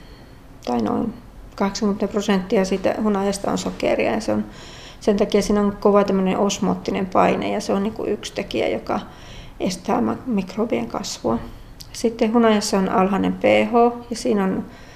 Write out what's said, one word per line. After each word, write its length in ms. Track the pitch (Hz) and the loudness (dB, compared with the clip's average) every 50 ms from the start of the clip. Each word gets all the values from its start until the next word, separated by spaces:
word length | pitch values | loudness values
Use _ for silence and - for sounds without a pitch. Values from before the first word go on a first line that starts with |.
| - - - - - - - - - - - - - | -18 -20 -20 -20 -20 -20 -20 -20 -20 -20 -20 -8 -4
tai 160 | - - 240 | -2 0 0
noin 320 | 220 208 - - - 220 - - - - - - - - - | 0 0 0 -2 -2 -4 -6 -8 -12 -20 -18 -18 -18 -12 -6
kahdeksankymmentä 520 | - 202 196 196 - 226 208 196 208 214 196 | -2 -2 -2 -2 0 0 0 0 0 -2 -2
prosenttia 560 | - 208 202 - 202 190 185 - 240 202 190 | -2 -2 0 2 0 0 0 0 2 2 2
siitä 300 | 185 196 190 190 - - - | 2 0 0 0 0 0 2
hunajasta 480 | 220 214 208 190 196 202 196 196 - - | 2 2 2 2 0 0 -2 -2 -2 -2
on 80 | - 185 | -2 -2
sokeria, 540 | 185 185 185 - - - - - - 226 | -2 -4 -4 -2 0 0 2 2 0 0
ja 80 | 220 220 | 0 -2
se 120 | 220 - | -2 -2
on, 120 | 214 214 214 - - - - - - - - - - - | -2 -2 -2 -4 -10 -16 -18 -18 -18 -18 -18 -18 -18 -2
sen 160 | - - 208 | 0 2 2
takia 260 | 196 214 208 - 208 | 4 4 4 4 2
siinä 180 | 196 - 208 208 | 4 4 2 2
on 160 | 208 202 202 - | 2 2 2 2
kova 240 | - 208 196 202 196 | 4 4 6 6 4
tämmöinen 340 | 196 196 190 190 185 190 - | 4 2 2 2 2 2 2
osmoottinen 680 | 196 202 196 - 196 180 185 185 - - 196 196 196 | 2 0 0 0 0 0 0 -2 -2 -4 -2 -2 -2
paine, 460 | 185 - 214 185 185 196 190 - 202 | 0 2 4 4 4 4 2 0 -2
ja 80 | 202 202 | -2 -2
se 120 | 202 - | -2 0
on 100 | 202 196 | 0 0
niinku 220 | 196 220 214 - - | 0 -2 -4 -4 -4
yksi 300 | - 208 214 - - - | -4 -4 -4 -6 -8 -8
tekijä, 340 | 202 196 - - 226 - - | -8 -6 -4 -2 -2 0 0
joka 320 | - - - - - 214 - - - - - - - - - - - - | -2 -2 -4 -4 -4 -4 -4 -8 -14 -18 -18 -18 -16 -16 -16 -16 -8 -6
estää 400 | - 190 180 - - - 196 262 | -4 -4 -4 -4 -2 -2 0 0
ma-, 160 | 226 214 233 - - | 0 0 -2 -4 -4
mikrobien 600 | 269 233 196 185 - - 214 214 226 - 233 233 | -2 -2 -2 -2 -2 -4 -4 -2 -2 -2 -2 -4
kasvua. 520 | 233 - - 190 - - - - 226 226 240 - - - - - - - - - - | -4 -6 -8 -8 -8 -8 -4 -2 -2 -2 -2 -4 -8 -14 -16 -18 -18 -18 -18 -18 -16
Sitten 400 | - - - 226 226 - 240 220 | -6 -2 -2 -2 0 0 0 2
hunajassa 460 | 220 240 233 226 214 208 202 - - 196 | 4 4 6 6 4 4 2 0 0 0
on 100 | 190 190 | 2 2
alhainen 440 | - - 190 196 202 190 190 185 | 2 2 2 2 2 2 0 0
P 100 | 185 185 | 0 2
H, 600 | - 208 208 208 214 214 240 233 233 240 240 240 240 - | 4 4 6 6 4 4 4 4 4 4 2 -2 -8 -8
ja 60 | 233 | -8
siinä 280 | - - 247 220 202 196 | -4 0 0 2 2 2
on 200 | 190 196 220 196 - - - - - - | 0 0 -2 -4 -8 -12 -18 -20 -20 -20